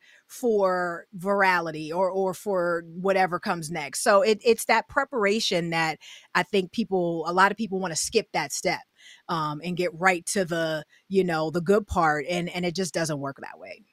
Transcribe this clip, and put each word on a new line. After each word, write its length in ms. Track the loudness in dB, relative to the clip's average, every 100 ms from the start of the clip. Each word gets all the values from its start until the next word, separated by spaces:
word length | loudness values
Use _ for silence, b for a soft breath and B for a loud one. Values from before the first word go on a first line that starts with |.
| b b b
for 800 | -4 0 4 4 2 -2 -6 -12 -8
virality 800 | 0 4 4 4 0 -6 -6
or, 160 | 0 0
or 240 | 0 -2
for 480 | -4 -4 -2 0 -2 -6
whatever 500 | -4 0 2 2 -2
comes 320 | -4 -6 -6
next? 320 | -8 -8 -2
So 180 | 4 4
it, 180 | 4 2
it's 220 | 2 2 2
that 200 | 0 0
preparation 840 | -2 -2 0 0 2 0 -2 0
that 280 | 0 -2 -4 B B B
I 80 | -2
think 300 | 0 0 0
people, 520 | -4 -2 0 0 -2 -2
a 60 |
lot 180 | 4 4
of 60 | 4
people 240 | -4 -4
wanna 160 | -4 -4
skip 300 | 0 0 0
that 200 | -4 -4
step, 300 | -2 -2 -4 -8 _ B B B
um, 360 | -2 -2 -4
and 140 | -6 -2
get 160 | -2
right 320 | 0 0 0 -2
to 180 | -2
the, 400 | -2 0 -2 -4 -8 b b
you 160 | 0
know, 240 | 2 2 0
the 120 | 0
good 240 | 2 2 2
part. 400 | 2 2 2 -2
And, 220 | -4 -4
and 160 | -4 -4
it 80 |
just 180 | -2 -4
doesn't 280 | -2 -2 -4
work 180 | -6 -10
that 180 | -14 -16
way. 240 | -18 -20 _